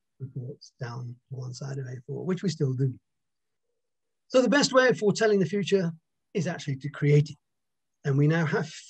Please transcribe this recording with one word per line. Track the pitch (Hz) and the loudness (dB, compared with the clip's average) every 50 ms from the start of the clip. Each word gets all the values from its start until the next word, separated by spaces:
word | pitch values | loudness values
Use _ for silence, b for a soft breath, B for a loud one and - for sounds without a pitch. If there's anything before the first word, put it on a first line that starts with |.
| _ _ _ - | _ _ _ -14
reports | 135 127 - 135 123 123 147 - - - _ _ | -14 -12 -10 -10 -10 -10 -12 -16 -20 -20 _ _
down | 127 117 120 123 123 120 120 - _ _ | -12 -10 -10 -10 -10 -12 -12 -16 _ _
to | 131 | -12
one | 127 127 127 123 | -12 -10 -10 -10
side | - 143 139 135 139 | -10 -10 -8 -8 -8
of | 135 | -10
A | 123 127 123 - - | -10 -12 -14 -12 -12
four, | 139 123 127 | -10 -8 -6
which | 165 185 180 - | -4 -4 -4 -2
we | 196 | -4
still | 151 160 151 131 131 | -2 -2 -2 -2 0
do. | 123 135 131 117 - _ _ _ _ _ _ _ _ _ _ _ _ _ _ _ _ _ _ _ _ _ _ _ _ _ _ | 0 -2 -2 -2 -6 _ _ _ _ _ _ _ _ _ _ _ _ _ _ _ _ _ _ _ _ _ _ _ _ _ _
So | - 254 | 2 4
the | 247 226 | 4 4
best | 233 294 277 - 254 | 4 4 4 4 4
way | 254 254 254 | 4 4 4
of | 226 - | 4 2
foretelling | 214 208 - - 220 220 214 202 | 0 0 2 2 2 2 4 2
the | 190 | 2
future | - 196 202 196 - 202 196 185 170 165 - _ _ _ _ _ _ - | 0 -2 -2 0 2 2 2 2 0 -4 -8 _ _ _ _ _ _ -4
is | 202 147 180 | -4 -2 -2
actually | 170 - - - 135 131 | -4 -6 -6 -8 -6 -6
to | - 147 | -8 -10
create | 151 - 151 143 147 147 147 151 | -6 0 2 4 6 6 4 2
it. | - - _ _ _ _ _ _ _ _ _ _ _ _ - | -2 -14 _ _ _ _ _ _ _ _ _ _ _ _ -4
And | 151 135 135 | -2 2 2
we | 147 151 | 4 4
now | 160 170 165 | 4 2 2
have | 147 - 226 156 - - - - - | 0 0 -2 -2 -4 -8 -14 -20 -20